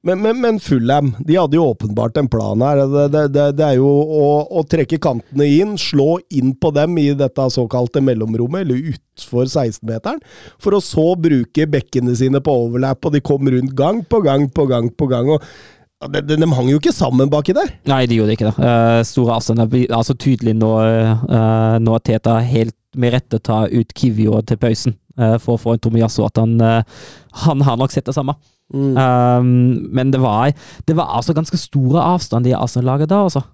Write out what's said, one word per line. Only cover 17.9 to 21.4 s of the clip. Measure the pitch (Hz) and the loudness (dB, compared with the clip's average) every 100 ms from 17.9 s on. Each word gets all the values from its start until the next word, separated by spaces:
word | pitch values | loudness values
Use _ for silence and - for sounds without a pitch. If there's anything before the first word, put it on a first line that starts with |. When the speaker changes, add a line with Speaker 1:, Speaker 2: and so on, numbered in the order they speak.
| 135 | 0
Speaker 2:
de | 123 113 | 2 2
gjorde | 107 110 | 0 0
ikke | 110 | -2
det. | 107 | 0
Eh, | 127 117 113 117 110 | 2 2 4 2 0
store | - 120 117 | 0 0 0
avstander | - 117 113 | -2 0 2
blir | 123 123 | 0 0
altså | 117 113 120 | 0 -2 -2
tydelig | 139 123 117 110 | 0 0 0 0
nå, | 110 110 | 2 2
eh, | 110 113 113 113 120 113 | 2 2 2 0 0 2